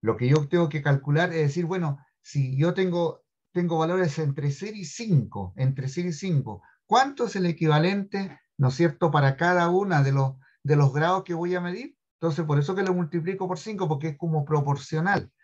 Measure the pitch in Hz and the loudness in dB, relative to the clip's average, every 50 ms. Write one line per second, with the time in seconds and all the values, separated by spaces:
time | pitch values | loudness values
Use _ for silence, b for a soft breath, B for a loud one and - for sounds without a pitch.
0 | - 110 - - 123 127 143 156 147 139 175 175 170 151 156 151 143 147 139 135 | -4 -2 -2 0 2 2 4 2 2 2 2 2 2 0 -2 -2 0 2 0 2
1 | 135 143 143 165 175 175 165 160 151 143 143 175 170 160 190 185 170 143 139 B | 2 0 2 2 2 2 0 0 0 0 0 -2 -2 -2 -2 -2 -2 -4 -4 B
2 | B B B _ _ - - 143 135 127 135 135 156 175 175 190 190 180 175 175 | B B B _ _ -6 -2 -2 -2 0 0 0 0 2 2 0 0 0 0 0
3 | 170 160 - - _ _ _ _ _ _ - 175 175 170 170 160 160 165 180 190 | -2 -2 -4 -8 _ _ _ _ _ _ -4 -2 -2 0 0 0 0 0 0 0
4 | 180 151 139 160 156 139 139 156 143 143 139 - 196 220 220 208 180 - - - | 0 0 0 -2 -2 -2 -2 -2 -2 -4 -4 -4 -8 -10 -10 -10 -12 -12 -10 -8
5 | 233 220 175 135 104 92 - 104 95 90 - - 131 135 135 135 131 135 - 175 | -2 2 2 2 2 0 -4 -8 -10 -8 -4 -2 -2 0 0 -2 -6 -6 -4 -4
6 | 175 180 156 143 196 190 165 135 - 113 101 98 b b b b b - 208 247 | -4 -4 -4 -4 -4 -2 0 0 -2 -4 -8 -12 b b b b b 2 4 4
7 | 269 277 277 - 240 196 - 196 180 175 160 - 165 156 151 151 165 185 202 202 | 4 2 0 -4 -4 -2 -2 0 0 0 0 0 2 2 4 4 4 2 0 -2
8 | 196 - - 196 196 185 - - _ _ _ - 131 127 135 - 170 165 - - | -4 -4 -6 -6 -6 -8 -10 -16 _ _ _ 0 0 0 2 2 0 0 2 0
9 | 180 160 147 147 139 135 135 - 170 175 180 180 170 170 180 190 202 196 160 143 | 0 2 4 4 4 4 2 2 2 2 4 4 2 2 2 2 2 2 2 2
10 | 135 135 139 139 135 131 b b b b b b - 139 151 147 143 131 127 147 | 2 2 2 2 0 0 b b b b b b -2 2 4 4 4 4 2 2
11 | 165 175 190 190 190 - 170 165 175 180 180 180 175 175 180 220 262 311 - _ | 2 2 2 0 -2 -4 -4 -4 -2 -2 -2 -2 -4 -4 -6 -8 -10 -14 -16 _
12 | _ _ _ _ 160 165 143 170 160 151 143 143 143 190 185 202 190 190 180 180 | _ _ _ _ -4 -2 -2 -2 0 0 2 2 2 0 0 0 0 0 0 0
13 | 175 147 - 170 156 185 190 190 190 175 180 175 - 220 214 196 190 151 151 135 | -2 -2 -2 -2 -2 -4 -4 -4 -4 -6 -6 -6 -8 -8 -6 -4 -2 -2 -2 -2
14 | 156 160 147 - 175 165 156 151 139 - 156 147 143 143 139 139 - - 160 156 | -4 -6 -6 -4 -4 -2 -2 -2 0 0 0 0 0 0 -2 -4 -4 -4 -4 -2
15 | 170 196 202 156 - - b b | 0 0 0 -2 -4 -6 b b